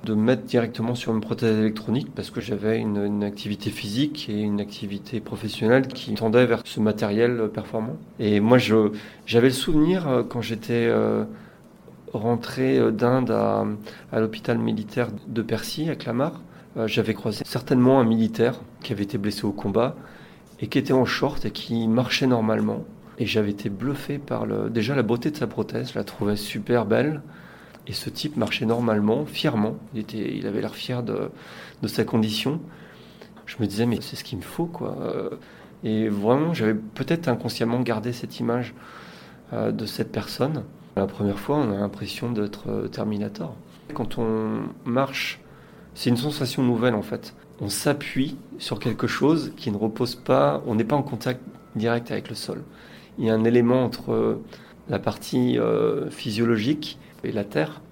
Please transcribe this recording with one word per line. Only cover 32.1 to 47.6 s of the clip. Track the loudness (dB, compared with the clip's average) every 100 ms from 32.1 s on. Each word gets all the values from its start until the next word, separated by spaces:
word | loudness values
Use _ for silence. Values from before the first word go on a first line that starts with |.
| 2 2 0 -2 -2 -6 -16 -20 -20 -20 -20 -20 -20 -16
Je | -2
me | -2
disais, « | 2 0
Mais | 0
c'est | -4 -12
ce |
qu'il | -10 -10
me |
faut, | -8 -4 -4
quoi. » | -4 -8 -4
Euh, | -4 -4 -6 -8 -16 -20 -20 -8
et | -2 2 2
vraiment, | 2 4 4 4
j'avais | 2 2 0
peut-être | -4 -6 -2 0 2
inconsciemment | 0 -2 -2 0 2
gardé | 2 0 -2
cette | -6 -8 -4
image, | 0 0 -2 -10 -18 -18 -18 -20 -20 -20 -8
euh, | -2 0
de | -2 -4
cette | -4 -4
personne. | -4 -6 -2 -2 -2 -6 -16 -6 -2
La | -2
première | 0 0 0
fois, | 0 2
on | 2
a | 0
l'impression | -2 -4 -8 -6 -4
d'être, | -2 -2 -4 -6
euh, | -4 -4
Terminator. | -4 -2 -2 -4 -6 -10 -10 -18 -20 -12
Quand | -6 -4 -2
on | 0 0 0 -2 -6 -8 -2
marche, | 0 0 -2 -6 -8 -16 -20 -20 -20 -20
c'est | -4 2
une | 2
sensation | 0 -2 -4 2
nouvelle, | 2 4 2 2
en |
fait. | -2 -8 -10 -20 -20
On | -8